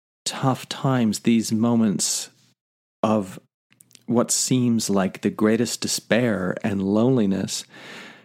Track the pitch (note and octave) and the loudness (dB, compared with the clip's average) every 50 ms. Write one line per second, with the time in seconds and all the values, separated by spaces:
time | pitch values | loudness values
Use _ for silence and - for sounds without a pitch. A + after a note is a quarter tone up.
0 | _ _ _ _ _ - - - - C3+ B2 - - - - - - C#3 C3 B2+ | _ _ _ _ _ -8 -6 0 0 0 0 0 -4 -10 -12 -4 -2 0 2 2
1 | A#2 A2 G2+ - - A#2 A#2 A2+ G#2 - A#2+ G#2+ A2+ A#2+ A#2+ A#2 A2+ G#2+ F2+ D#2 | 2 2 0 0 0 2 2 2 2 0 0 0 2 2 4 4 4 2 2 0
2 | - - - - - - - _ _ _ _ _ _ _ _ _ _ _ _ _ | -2 -2 -4 -4 -6 -10 -16 _ _ _ _ _ _ _ _ _ _ _ _ _
3 | - A2 G#2+ A2 G2+ F#2+ - - - _ _ _ _ _ _ _ - _ _ - | 0 2 2 0 0 -4 -10 -16 -20 _ _ _ _ _ _ _ -20 _ _ -20
4 | _ - A#2 A#2 A#2 - - - - - C3+ B2+ B2 A#2+ A#2 A2+ G#2+ - G2 G2 | _ 0 2 2 2 2 0 -2 0 0 0 2 2 2 2 0 0 0 0 0
5 | F#2 F#2+ - - - G#2 F#2 - A2 G#2+ A2 A2+ B2 A2 - - - G2+ - - | 0 0 -2 -2 -4 -4 0 2 2 2 4 2 0 -2 -2 -6 -6 -6 -6 -6
6 | - _ - A2+ B2 A#2+ G#2 F#2+ F#2 F2+ - - - A2 G2+ G2 F#2+ F#2+ G2+ G#2+ | -2 _ 0 2 2 0 0 -2 -2 -4 -4 -4 -4 -4 -2 -2 0 0 2 2
7 | A2+ B2+ C3+ B2 G#2+ G2 F#2+ F#2+ G2 - - - - - - - - - - - | 4 4 4 2 2 0 0 -2 -2 -4 -6 -8 -10 -12 -18 -20 -20 -18 -18 -18
8 | - - - - - | -18 -20 -20 -20 -20